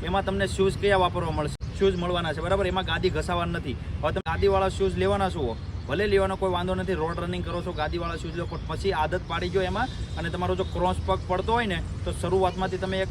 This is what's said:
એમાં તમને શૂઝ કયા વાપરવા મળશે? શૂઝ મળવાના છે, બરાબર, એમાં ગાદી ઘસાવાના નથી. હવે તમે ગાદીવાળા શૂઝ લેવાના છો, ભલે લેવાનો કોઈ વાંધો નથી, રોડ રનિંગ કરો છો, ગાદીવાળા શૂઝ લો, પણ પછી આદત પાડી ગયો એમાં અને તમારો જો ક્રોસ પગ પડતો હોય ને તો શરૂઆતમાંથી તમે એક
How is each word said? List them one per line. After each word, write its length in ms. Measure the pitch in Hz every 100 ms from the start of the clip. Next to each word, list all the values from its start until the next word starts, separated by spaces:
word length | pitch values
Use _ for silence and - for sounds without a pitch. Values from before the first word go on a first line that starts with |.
એમાં 220 | - 196 190
તમને 220 | 196 196
શૂઝ 300 | - 190 -
કયા 200 | 202 196
વાપરવા 340 | 180 175 165
મળશે? 480 | 156 147 - - -
શૂઝ 160 | 196 185
મળવાના 380 | 175 175 170
છે, 80 | 151
બરાબર, 260 | 165 196 185
એમાં 160 | 185
ગાદી 260 | 175 165 180
ઘસાવાના 420 | 175 160 175 170
નથી. 240 | 170 151 117 - -
હવે 100 | 147
તમે 200 | 180 160
ગાદીવાળા 380 | 170 196 190 190
શૂઝ 280 | - 196 180
લેવાના 320 | 185 202 190
છો, 260 | 170 123 113 - - -
ભલે 200 | 156 208
લેવાનો 280 | 196 190 190
કોઈ 160 | 190
વાંધો 240 | 180 180 185
નથી, 180 | 180
રોડ 260 | 175 160 170
રનિંગ 260 | 175 180 170
કરો 160 | 170
છો, 100 | 175
ગાદીવાળા 440 | 156 151 170 170 165
શૂઝ 200 | 165 160
લો, 100 | 165
પણ 140 | 160 -
પછી 240 | 160 196
આદત 300 | 170 156 185 -
પાડી 220 | 165 180
ગયો 120 | 185
એમાં 260 | 185 190 262 - - -
અને 120 | 165
તમારો 260 | 170 180 180
જો 80 |
ક્રોસ 320 | - 170 180 185 -
પગ 140 | 190 -
પડતો 260 | 185 190
હોય 120 | 233 226
ને 160 | 170 - - -
તો 60 |
શરૂઆતમાંથી 640 | 160 170 185 185 180 185 180
તમે 220 | 185 190
એક 80 | 190